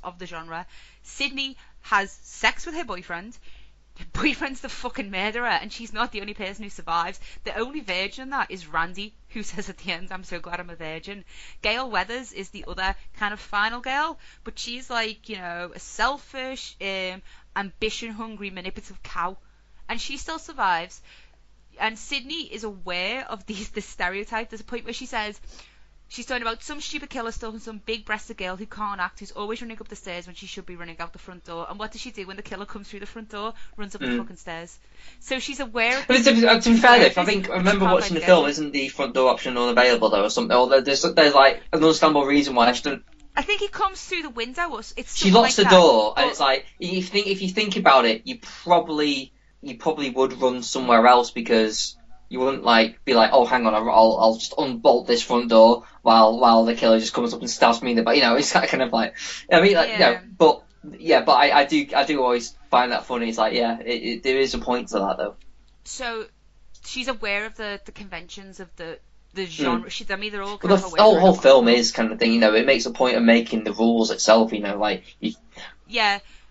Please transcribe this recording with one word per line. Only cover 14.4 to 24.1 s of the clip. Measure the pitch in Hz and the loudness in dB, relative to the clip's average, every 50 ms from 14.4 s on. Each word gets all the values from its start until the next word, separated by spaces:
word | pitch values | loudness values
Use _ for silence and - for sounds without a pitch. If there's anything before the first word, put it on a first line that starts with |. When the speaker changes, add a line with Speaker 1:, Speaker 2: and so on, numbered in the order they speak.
| - | -20
Speaker 1:
but | 226 - - | -18 -16 -14
she's | - 240 240 247 262 - | -14 -12 -14 -14 -12 -8
like, | 254 233 226 220 214 214 _ - | -6 -6 -6 -6 -8 -12 _ -16
you | 214 190 | -14 -14
know, | 180 175 170 175 175 175 - | -12 -12 -12 -12 -12 -14 -14
a | 180 | -18
selfish, | - - - - 214 247 285 285 - - - 269 254 262 262 254 - - - - 196 | -20 -14 -6 -4 -2 -2 -4 -6 -12 -16 -14 -12 -10 -10 -12 -12 -14 -18 -16 -12 -10
um, | 196 190 190 185 185 185 190 - - - - _ _ - | -8 -8 -8 -8 -10 -12 -14 -18 -20 -20 -20 _ _ -10
ambition-hungry, | 196 196 190 - - 220 214 208 - 233 226 220 208 226 226 220 202 208 196 | -10 -10 -10 -10 -8 -8 -8 -6 -8 -12 -14 -12 -14 -14 -14 -14 -14 -14 -14
manipulative | 190 185 180 190 190 - - - 196 180 - | -14 -12 -12 -12 -12 -14 -16 -18 -18 -18 -16
cow. | - - 180 170 180 190 - _ _ _ _ _ _ _ - - - | -12 -10 -8 -8 -8 -8 -12 _ _ _ _ _ _ _ -18 -12 -10
And | 294 - | -8 -8
she | - - 277 285 | -8 -8 -10 -12
still | - - 320 320 | -12 -12 -12 -12
survives. | 320 - 311 269 226 190 175 165 170 185 - - - - - - - _ _ _ _ _ _ _ _ _ _ - | -14 -14 -8 -4 -2 -2 -2 -2 -4 -8 -16 -20 -20 -20 -20 -20 -20 _ _ _ _ _ _ _ _ _ _ -6
And | - 220 220 208 | -6 -6 -6 -8
Sydney | - - 285 277 240 269 311 330 294 - - | -12 -10 -10 -10 -10 -10 -12 -12 -12 -12 -14
is | 220 214 | -14 -14
aware | 214 202 185 180 185 175 180 180 196 233 262 - - | -14 -14 -12 -10 -8 -8 -6 -6 -6 -8 -8 -10 -12
of | - 202 - | -14 -16 -14
these, | - 214 185 214 - | -14 -12 -12 -12 -12
this | - 214 196 | -12 -12 -12
stereotype. | - - - 185 180 | -12 -10 -8 -6 -6